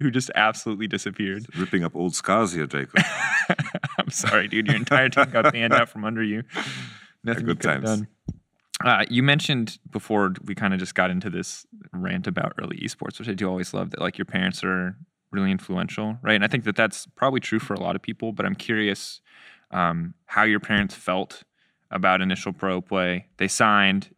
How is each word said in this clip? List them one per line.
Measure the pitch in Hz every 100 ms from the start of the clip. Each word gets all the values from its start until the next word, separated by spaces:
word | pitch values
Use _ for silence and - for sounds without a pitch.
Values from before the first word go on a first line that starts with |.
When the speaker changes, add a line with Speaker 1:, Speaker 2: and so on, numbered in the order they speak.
Speaker 1:
who | 131
just | 123 -
absolutely | - 110 - 117 101 107
disappeared. | 104 107 92 98 101 117 82
Speaker 2:
Ripping | 92 92
up | 82 80
old | 90
scars | - 95 104 101
here, | 85 73
Jacob. | 71 69 -
Speaker 1:
<laughs> | - - - - - - - - - -
I'm | -
sorry, | - 101 104 101
dude. | 107 107
Your | 107
entire | 120 139 131
team | 139 135
got | 120 143
banned | 120 117
out | 135 113
from | 110
under | 107 113
you. | 107 107 - - 139 131
Speaker 2:
<laughs> | 123 - - _
Speaker 1:
Nothing | 117 113 -
Speaker 2:
Good | 85
Speaker 1:
you | -
could |
have | 69
Speaker 2:
times. | 110 107
Speaker 1:
done. | 107 _ - - _ _ _ -
Uh, | 123 104 -
you | 120
mentioned | 139 143 - 131 110 - -
before | 104 - 104 98 92
we | -
kinda | 95 101 95
just | 90
got | - 92
into | 90 98
this | 87 90 - - 214 -
rant | 90 92 92 95
about | - - -
early | - -
esports, | - - - -
which | 113
I |
do | 95 95
always | 92 90
love, | 98 92
that, | -
like, | 87 -
your | 95
parents | 98 92 -
are | 92 92 92 104 - _ _
really | 98 95
influential, | 92 - 92 92 - 107 113
right? | 107
And | 107
I | 104
think | 131
that | 107 101
that's | 110 - - -
probably | 135 131
true | - 110
for | -
a | 98
lot | 87 95
of |
people, | - - 113
but | 104 98
I'm |
curious, | 98 - 110 104 98 - - _ - - - _
um, | 92 85 85 85 - -
how | 104
your | 110 104
parents | - 104 98
felt | - - 92 - - - _ _ _ -
about | 92 92 92
initial | 95 92 98
pro | 90 95 92
play. | - 95 90 90 - -
They | 95
signed. | - 110 104 98 98 -